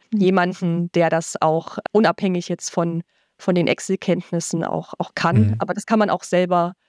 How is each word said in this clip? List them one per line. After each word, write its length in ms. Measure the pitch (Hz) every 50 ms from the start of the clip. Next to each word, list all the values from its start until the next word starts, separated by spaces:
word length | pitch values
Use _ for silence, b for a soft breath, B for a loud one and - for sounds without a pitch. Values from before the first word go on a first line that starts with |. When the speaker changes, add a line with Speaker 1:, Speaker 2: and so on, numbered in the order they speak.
| _ _ 226
Speaker 1:
jemanden, 800 | 208 185 185 190 185 175 180 180 - 180 170 165 170 170 175 -
der 160 | 170 165 160
das 320 | 165 165 - - - -
auch 360 | - 160 156 165 - - - - - - -
unabhängig 560 | 208 226 165 170 - 196 190 180 180 - -
jetzt 200 | 175 - - -
von, 300 | - 185 170 170 165 170 - _ _ _ _ _ _
von 180 | - - 196 180
den 120 | 175 165
Excel-Kenntnissen 1000 | - - - - - 190 - - - 170 180 - - 175 170 - - - 165 -
auch, 280 | - - - - - -
auch 180 | - 180 - -
kann. 320 | - - 165 151 110 107 104
Speaker 2:
Mhm. 40 | 110 117
Speaker 1:
Aber 140 | - - 190
das 120 | 208 -
kann 140 | - 226 214
man 100 | 208 180
auch 140 | - 180 -
selber 500 | - 180 180 180 175 180 175 170 175 190 _ _